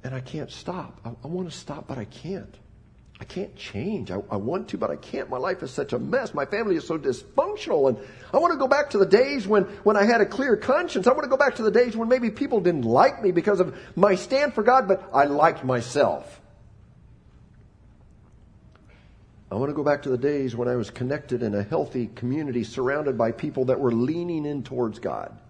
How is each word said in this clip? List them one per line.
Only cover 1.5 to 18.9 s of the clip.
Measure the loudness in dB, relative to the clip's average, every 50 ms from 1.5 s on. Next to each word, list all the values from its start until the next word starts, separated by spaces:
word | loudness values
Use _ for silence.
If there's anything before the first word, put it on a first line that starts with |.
to | -10
stop, | -16 -14 -12 -12 -14 -10
but | -10 -10 -10
I | -10
can't. | -12 -14 -16 -12 -10 -10 -10 -10 -14 -20 -20 -20 -20 -20 -20 -20 _ _ _ -20 -20 -20 -20
I | -20
can't | -12 -10 -10 -10 -10 -12
change. | -16 -18 -10 -8 -6 -6 -4 -4 -6 -6 -6
I, | -6 -8 -6 -4
I | -6 -4
want | -4 -2 -4 -4 -6 -6
to, | -6 -4
but | -4 -4
I | -4
can't. | -6 -8 -10 -8 -8 -6 -6
My | -6
life | -6 -4 -4 -4 -4 -8
is | -10
such | -6 -8 -6 -4 -4
a | -4
mess. | -4 -2 -2 -2 -2 -2 -4
My | -4 -4
family | -4 -2 -4 0 0 0
is | -2 -2
so | -4 -6
dysfunctional, | -4 -2 -2 -4 -4 -6 -4 0 0 0 0 -2 -8 -6 -2 0 2 4 4
and | 2 0 -6 -18 -20 -20 -18 0 0
I | 2
want | 4 4 2
to | 2
go | 2
back | 2 4 2 2 0
to | 2 2
the | 4
days | 6 6 4 4 4 0 -4 0
when, | 2 2 2 2 2 -4 0 2
when | 4 4
I | 6 6
had | 6 6 4 4
a |
clear | 2 0 -2 2 2 2
conscience. | 0 2 2 2 2 2 -2 -4 2 4
I | 4 4
want | 4 2
to | 0
go | 4
back | 4 4 4 2
to | 0 -2
the | 2
days | 4 4 4 4 2
when | -4 0 2
maybe | 2 2 2 -2
people | -2 -2 -4 0 0 2
didn't | 2 2 0 2 0
like | 2 6 6 6 6 4 2 0
me | 0
because | 0 2 2 2 2 2
of | 2 0 -2 -12 -16 -10 2
my | 4 4 4 4
stand | 2 -2 0 0 0 0 0 -2
for | 0 2
God, | 4 4 4 4 4
but | 0 0 0 -2 4
I | 4 4
liked | 4 4 4 4 4 4 2 -4
myself." | -2 -2 -2 -2 -2 0 2 2 2 2 -2 -6 -14 -20 -20 _ -20 -20 _ -20 -20 -20 -20 -20 _ -20 _ _ -20 -20 _ _ _ _ -20 -20 -20 -20 -20 -20 -20 _ _ _ -20 -20 _ -20 -20 -20 _ _ _ _ -20 -20 -20 _ -20 _ -20 _ -20 _ _